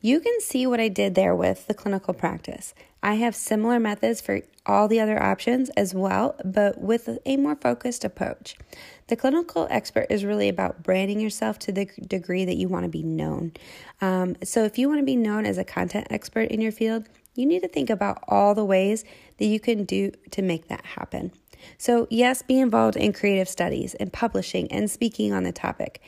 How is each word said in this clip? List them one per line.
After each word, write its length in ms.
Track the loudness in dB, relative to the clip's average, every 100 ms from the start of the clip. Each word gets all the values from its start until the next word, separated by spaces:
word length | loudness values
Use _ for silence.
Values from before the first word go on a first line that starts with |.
you 140 | 0 2
can 220 | 2 -2
see 260 | -2 0 0
what 140 | 2
I 80 | 0
did 260 | 0 2
there 200 | 4 4
with 340 | 4 2 0 -4
the 60 |
clinical 380 | -6 -2 -4 -4
practice. 640 | -4 -4 -4 -10 -14 -14 -18 -20 _
I 100 | -2
have 220 | 0 0 -2
similar 420 | -2 0 2 2
methods 420 | 0 0 -2 -2
for 220 | -2 -4 -6 _ 2
all 200 | 4 4
the 140 | 4
other 200 | 2 2
options 480 | 0 0 0 0 0
as 240 | 0 0
well, 420 | 0 0 2 0 -2
but 360 | -2 2 2 0
with 380 | 0 -2 -2 -6
a 120 | -2 0
more 200 | 0 0
focused 480 | 0 0 -4 -6
approach. 520 | -6 -6 -6 -6 -14 -20 -20 -20 -20 -20 -4
The 100 | 0
clinical 500 | 2 2 0 -2 -2
expert 360 | -2 -2 -2 0
is 140 | -2
really 240 | 0 0 0
about 340 | 0 -4 -4
branding 380 | 0 0 0 -2
yourself 380 | -4 -2 -4 -4
to 120 | -6
the 140 | -4 -6 -8 -8
degree 380 | -6 -4 -2
that 120 | -2 -2
you 120 | -2
want 160 | -2
to 40 | -4
be 140 | -4
known. 500 | -4 -4 -4 -4 -6 -10 -18 -20 -20 -6
Um, 360 | -2 0 -2 -4
so 200 | -2 0
if 120 | 0 2
you 120 | 0
want 120 | 2
to 60 | 2
be 100 | 2
known 300 | 2 0 -2
as 100 | -2
a 60 |
content 440 | -4 -4 -4 -4 -4
expert 400 | -8 -4 -2 -2
in 100 | 0
your 120 | -2
field, 360 | 0 -2 -2 -6 _ _
you 120 | -2 2
need 160 | 2
to 60 | 0
think 200 | -2 0
about 320 | 0 0 -4 0
all 260 | 4 6
the 100 | 4
ways 400 | 4 4 4 0 -4 -20 -20 -2
that 80 | 0
you 140 | 2
can 240 | 2 0
do 260 | 0 0 -2 -4 -8
to 120 | -2
make 260 | 0 -2 -4
that 160 | -10
happen. 480 | -10 -12 -8 -8 -8 -10 _ -20 -20 -4
So 300 | 2 2 2
yes, 320 | 2 2 2
be 160 | 2 4
involved 380 | 6 6 4 4
in 160 | 0
creative 360 | 2 2 2 0
studies 460 | -2 -2 -2 -4
and 180 | -6 -6
publishing 580 | -2 -2 -2 -2 -4 -4
and 180 | -2 -4
speaking 420 | -2 -2 0 -2
on 120 | 0
the 80 | -2
topic, 480 | -4 -6 -4 -6 -8